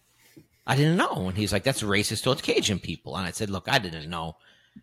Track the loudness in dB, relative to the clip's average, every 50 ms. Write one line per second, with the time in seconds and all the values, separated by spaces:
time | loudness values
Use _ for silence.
0 | _ _ _ _ _ _ _ -20 -20 _ _ _ _ 0 2 4 4 4 4 4
1 | 2 0 0 -2 -4 -2 0 0 0 0 0 0 0 0 0 0 0 2 2 2
2 | 2 0 -2 0 0 0 0 0 0 0 2 2 2 2 0 -2 -2 -6 -8 -8
3 | -10 -8 -6 -6 -4 -4 -4 -4 -4 -4 -4 -4 0 0 0 2 0 -2 -6 -8
4 | -8 -8 -6 -6 -6 -6 -8 _ _ -20 -20 _ _ _ -20 -20